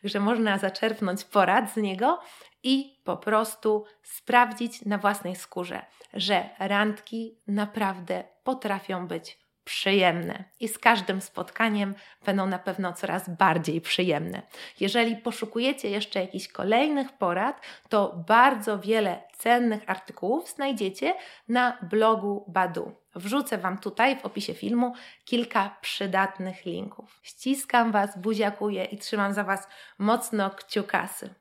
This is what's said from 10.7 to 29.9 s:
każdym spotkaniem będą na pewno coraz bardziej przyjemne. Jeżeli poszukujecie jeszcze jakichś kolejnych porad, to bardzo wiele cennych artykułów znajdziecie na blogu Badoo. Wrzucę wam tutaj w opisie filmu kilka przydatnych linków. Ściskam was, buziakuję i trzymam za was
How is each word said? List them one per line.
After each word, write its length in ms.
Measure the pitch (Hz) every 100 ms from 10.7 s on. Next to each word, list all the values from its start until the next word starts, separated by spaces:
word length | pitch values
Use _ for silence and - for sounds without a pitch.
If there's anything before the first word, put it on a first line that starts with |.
| -
każdym 420 | 233 233 190 190
spotkaniem 760 | - - 175 - 226 208 196 196 - -
będą 220 | - 196 190
na 120 | 180
pewno 340 | 190 185 185
coraz 440 | 175 175 175 180 170
bardziej 440 | 190 160 160 160
przyjemne. 600 | - - 185 147 165 - - - - -
Jeżeli 360 | 196 240 233 220
poszukujecie 760 | 240 226 220 233 254 262 208
jeszcze 300 | 202 202 202
jakichś 280 | 185 190 -
kolejnych 640 | - 190 226 302 285 269
porad, 480 | _ 185 175 233 285 - - _
to 360 | 214 202 175 165
bardzo 520 | 226 262 240 208 208
wiele 440 | 196 220 202 175 - -
cennych 540 | 226 247 240 214 -
artykułów 580 | 190 - - 208 285 -
znajdziecie 640 | - 277 226 196 190 311 381 - - -
na 300 | 240 247 247
blogu 600 | 170 214 220 214 202 202 -
Badoo. 440 | 185 185 160 - - _
Wrzucę 440 | 180 196 269 277 202
wam 200 | 180 196
tutaj 420 | 208 202 247 269
w 40 |
opisie 300 | 202 208 202
filmu 400 | - 202 240 247 240 - -
kilka 520 | - 240 233 220 202 -
przydatnych 840 | - - 196 190 190 190 185 185
linków. 560 | 180 170 202 - 214 _
Ściskam 680 | - - 262 269 - 240 226
was, 260 | 208 202 185
buziakuję 680 | 202 214 208 208 208 196
i 140 | - 208
trzymam 360 | - 208 202
za 100 | 202
was 240 | 196 190 - - -